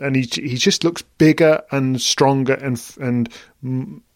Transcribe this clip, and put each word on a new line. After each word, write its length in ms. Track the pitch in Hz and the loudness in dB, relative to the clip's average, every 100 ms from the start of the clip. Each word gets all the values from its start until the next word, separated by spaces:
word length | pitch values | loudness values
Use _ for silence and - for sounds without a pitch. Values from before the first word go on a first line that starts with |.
and 140 | 139 131 | -2 -2
he, 80 | |
he 340 | 123 - 143 123 | -2 -6 -6 -2
just 260 | 196 196 | 0 0
looks 180 | 170 170 | -2 -4
bigger 640 | - _ 156 151 160 156 - | -10 _ 4 6 4 2 0
and 300 | 139 131 127 | -2 -2 -2
stronger 520 | - - 139 139 131 | -2 2 2 2 0
and, 280 | 135 135 120 - - | -2 -2 -6 -8 -8
and 300 | 131 120 117 - - _ | -4 -2 -2 -6 -20 _
m-, 400 | 127 131 131 147 _ | -8 -6 -8 -14 _